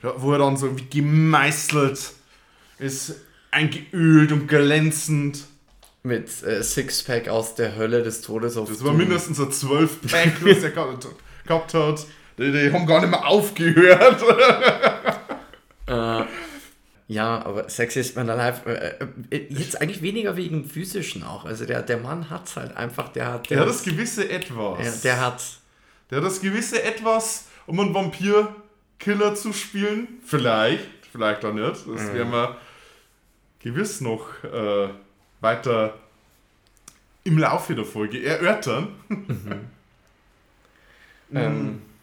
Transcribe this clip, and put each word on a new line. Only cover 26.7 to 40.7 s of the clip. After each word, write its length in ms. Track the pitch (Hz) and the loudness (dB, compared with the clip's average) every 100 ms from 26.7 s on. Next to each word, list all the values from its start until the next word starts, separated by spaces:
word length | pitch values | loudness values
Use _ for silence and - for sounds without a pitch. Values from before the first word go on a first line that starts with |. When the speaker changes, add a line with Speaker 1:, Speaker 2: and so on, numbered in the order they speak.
| 233 | -4
Speaker 1:
Etwas, 640 | 214 220 226 220 220 - - - - | -4 -4 0 0 -2 -8 -12 -20 -8
um 140 | 165 | -2
einen 120 | 196 | 0
Vampir-Killer 1400 | 175 185 - 196 208 208 - - _ _ _ 202 202 208 | 0 -4 -4 2 2 2 -6 -20 _ _ _ -4 0 0
zu 180 | 208 214 | 0 -8
spielen. 540 | 202 - 196 208 208 247 - | -8 -8 -4 -2 -2 -8 -14
Vielleicht, 600 | - 147 120 110 113 156 - - - | -4 -2 2 2 2 0 -6 -20 -20
vielleicht 340 | 120 107 104 | -4 -2 -2
auch 80 | 110 | -4
nicht. 140 | 107 120 | -2 -4
Das 160 | - - | -6 -10
Speaker 2:
Mhm. 280 | 113 107 | -8 -6
Speaker 1:
werden 180 | 120 117 | -4 -2
wir 240 | 120 120 - - - - _ _ _ _ _ _ _ | -2 -2 -6 -20 -20 -20 _ _ _ _ _ _ _
gewiss 420 | 117 127 202 - | -8 -4 -6 -4
noch, 260 | 123 110 - - | -6 -6 -8 -16
äh, 460 | - 117 107 101 98 98 _ _ _ _ | -10 -6 -2 0 -2 -6 _ _ _ _
weiter 540 | 110 117 131 113 107 - _ _ _ _ _ _ _ _ - _ _ _ | 0 0 0 0 0 -4 _ _ _ _ _ _ _ _ -20 _ _ _
im 140 | 190 156 | 0 2
Laufe 360 | 135 160 - | 2 0 -4
der 100 | 143 | -6
Folge 380 | 107 110 107 123 | -6 -6 -6 -4
erörtern. 640 | 139 160 180 214 131 117 202 - - | -4 0 0 0 -2 -4 -6 -12 -10
Speaker 2:
Mhm. 180 | 202 - | -10 -8
Speaker 1:
<laughs> 440 | 104 98 101 117 - _ _ _ _ _ _ _ _ _ | -10 -8 -12 -12 -20 _ _ _ _ _ _ _ _ _